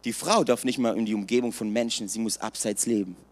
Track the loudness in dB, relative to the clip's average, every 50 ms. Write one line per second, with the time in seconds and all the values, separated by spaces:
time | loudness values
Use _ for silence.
0 | -4 -6 -6 -4 0 2 4 4 6 4 2 2 2 -2 0 2 0 0 2 0
1 | 0 0 0 -2 0 2 2 2 2 0 -4 -4 -4 -2 0 0 0 0 -2 -4
2 | -6 -6 -4 -2 -2 -2 -2 -4 -6 -8 -6 -4 -4 -2 -2 -2 0 0 0 0
3 | 0 -2 -8 -16 -18 _